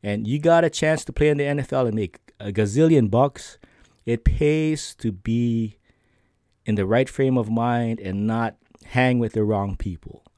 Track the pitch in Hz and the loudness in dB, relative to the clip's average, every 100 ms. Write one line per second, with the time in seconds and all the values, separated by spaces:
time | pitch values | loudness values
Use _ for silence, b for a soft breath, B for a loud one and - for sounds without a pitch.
0 | 104 104 110 147 160 165 165 - 156 156 | -6 -4 -4 0 4 4 4 0 -2 -2
1 | - - 151 143 143 143 127 135 123 110 | -4 0 2 2 0 -2 -2 -2 0 -2
2 | 95 - _ - 104 98 101 123 160 151 | -4 -8 _ -14 -6 -2 0 4 4 6
3 | 107 113 139 - - - b b b b | 4 4 2 -2 -20 -20 b b b b
4 | - 113 - - 147 156 156 156 - - | -6 0 0 2 2 2 0 -2 -8 -6
5 | 113 95 - 117 120 113 110 - _ _ | -6 -6 -4 -2 0 -2 -4 -8 _ _
6 | _ _ _ _ _ _ - 104 95 117 | _ _ _ _ _ _ -4 -2 2 2
7 | 131 - 131 127 107 117 120 120 117 113 | 0 0 0 0 0 -2 0 -2 -2 -4
8 | 95 98 107 113 113 - _ _ - 127 | -6 -4 -2 -2 -4 -8 _ _ -4 0
9 | 127 123 113 110 104 101 101 92 98 85 | 2 2 0 0 0 0 -2 -4 -8 -8
10 | - - _ | -14 -20 _